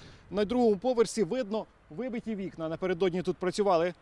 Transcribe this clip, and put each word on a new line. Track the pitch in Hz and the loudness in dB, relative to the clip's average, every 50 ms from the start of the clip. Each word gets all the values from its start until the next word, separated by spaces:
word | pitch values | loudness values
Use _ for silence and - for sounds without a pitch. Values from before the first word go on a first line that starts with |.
| - - - - - - | -6 -18 -20 -20 -14 -6
На | 175 202 214 | -2 -2 0
другому | 180 240 247 240 220 202 | 2 2 4 4 4 4
поверсі | 175 233 254 254 233 220 - - 226 | 2 0 2 2 2 2 2 2 -2
видно | 190 160 233 262 233 190 220 214 175 - _ _ _ - 151 | 0 0 0 -2 -2 -2 -4 -6 -6 -8 _ _ _ -14 -10
вибиті | 165 247 262 214 226 - 226 220 | -8 -6 -6 -6 -6 -6 -6 -6
вікна. | 190 196 165 - 165 160 160 | -6 -6 -8 -8 -6 -6 -6
Напередодні | 165 - 185 185 185 165 196 185 165 185 | -4 -2 -2 -2 0 2 0 0 0 0
тут | 165 185 175 | -2 -2 -2
працювали | - 185 180 - - 202 202 180 160 170 180 170 - | -2 -2 -2 0 2 2 4 4 4 4 2 -2 -6